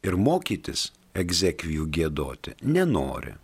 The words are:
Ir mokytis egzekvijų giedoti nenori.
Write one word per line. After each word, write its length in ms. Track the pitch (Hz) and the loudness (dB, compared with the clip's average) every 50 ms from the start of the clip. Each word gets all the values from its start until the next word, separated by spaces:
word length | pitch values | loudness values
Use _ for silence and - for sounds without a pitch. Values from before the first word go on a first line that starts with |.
| - | 0
Ir 120 | 95 90 | 0 2
mokytis 760 | 90 101 135 170 185 - - 110 87 - - 69 - - - _ _ _ _ _ | 4 4 4 4 2 0 -2 -4 -4 -4 -6 -4 -4 -6 -6 _ _ _ _ _
egzekvijų 760 | 92 92 87 87 85 92 90 78 - - 82 78 78 78 78 | -2 -2 0 2 2 2 2 2 0 -4 -2 -2 -2 -2 -2
giedoti 640 | 76 85 80 78 76 71 71 67 67 - - - - - | 0 0 0 0 0 -2 -4 -6 -6 -10 -12 -14 -14 -4
nenori. 760 | - 131 156 180 185 170 120 80 67 - - - - - - - | -2 2 2 4 4 4 2 2 0 -2 -4 -8 -8 -10 -12 -14